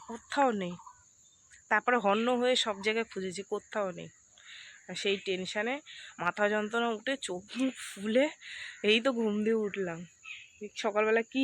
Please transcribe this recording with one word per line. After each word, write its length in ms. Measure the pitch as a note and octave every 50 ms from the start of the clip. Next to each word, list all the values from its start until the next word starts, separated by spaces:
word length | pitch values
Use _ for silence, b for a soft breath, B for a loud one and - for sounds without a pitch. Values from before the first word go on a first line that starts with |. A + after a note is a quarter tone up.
| - -
কোথাও 420 | A3+ - - - - C#4+ C#4 B3+ A3
নেই। 220 | G3+ F#3 F3 F3+ - - - - - - - _ _ - - _ _ _ _ - - _ -
তারপরে 280 | A3 G#3+ - B3 B3
হন্য 300 | A#3+ G3 G3+ G3+ A3 A3+ B3
হয়ে 240 | B3+ A#3+ B3 B3 B3+
সব 200 | A#3+ - A#3 G3+ G3 G3
জায়গায় 240 | G#3+ A3 A3+ A3+ - -
খুঁজেছি, 300 | G3 F#3+ F#3+ E3+ F#3+ F#3+
কোথাও 480 | - G#3+ G#3 - - - A3 G3+ F#3
নেই। 180 | E3+ E3+ E3 D#3+ - _ _ _ _ B B B B B B B B B B -
আর 60 | F3+
সেই 220 | - - G3+ G3
টেনশানে 580 | G3 - G3 F#3 F#3 F#3 F3 - G#3+ G#3 A#3 C4+ D4 - B B B B B B B
মাথা 260 | E3 F3 - - G#3 G#3
যন্ত্রণা 400 | G#3+ G#3+ G#3 G#3 A3+ A#3 A#3 A#3
উঠে 260 | A3+ G#3 - C4 C4+
চোখ 260 | - - - F3+ F3+ G3+ - -
মুখ 180 | A#3 C4 C4 B3 - - -
ফুলে 360 | - G3 F#3+ A3 G#3+ B3+ C#4+ D#4 - - B B B B B B B B B
এই 160 | G#3 A3 A#3
তো 100 | A3+ C4+ B3
ঘুম 220 | A#3 A3+ G#3+ G#3 G#3 G#3+
দিয়ে 100 | A3 A3+
উঠলাম। 440 | A3 G#3+ G3+ - G3+ F#3+ F3 E3 E3 F3 - _ _ - B B B B B B - G#3 G3+ -
সকালবেলা 460 | - - A3+ G3+ G#3 G#3+ G#3+ A3+ A3+ A3+
কি 200 | - - C4